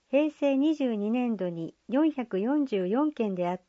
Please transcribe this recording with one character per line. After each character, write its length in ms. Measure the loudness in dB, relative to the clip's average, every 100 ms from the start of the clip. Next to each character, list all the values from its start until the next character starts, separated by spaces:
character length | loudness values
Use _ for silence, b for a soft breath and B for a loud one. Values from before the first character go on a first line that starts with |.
| _
平 220 | 0 2
成 260 | 0 0 2
二 180 | 2
十 200 | 2 0
二 160 | 0 0
年 260 | 0 -2 -2
度 140 | -4
に 240 | -6 -8 -12 -4
四 240 | 0 0
百 260 | 0 -4 -2
四 260 | 0 0 0
十 200 | 0 0
四 260 | 0 0
件 220 | 0 -2
で 140 | -2 -2
あ 60 |
っ 60 | -4